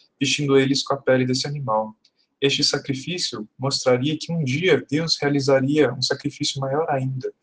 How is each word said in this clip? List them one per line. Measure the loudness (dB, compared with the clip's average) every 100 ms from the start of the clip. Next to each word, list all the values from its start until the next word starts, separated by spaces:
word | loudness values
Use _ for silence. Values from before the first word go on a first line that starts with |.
| _ -4
vestindo | -2 0 4 4
eles | 4 0
com | -2
a | -2
pele | 2 2 2
desse | 0 -2
animal. | -6 -2 -2 -2 -8 _ _ _ -2
Este | 0 2
sacrifício | 0 0 -4 -6 -6 -6 -6 -8 -12 -6
mostraria | -4 0 2 2 2 -4
que | -4
um | -2
dia | -2 0 2 2 2
Deus | -2 -2 -2
realizaria | 0 0 4 2 4 2 2
um | 0
sacrifício | -4 -4 -6 -4 -6 -4
maior | -4 -2 -2
ainda, | -2 -2 -4 -8 -10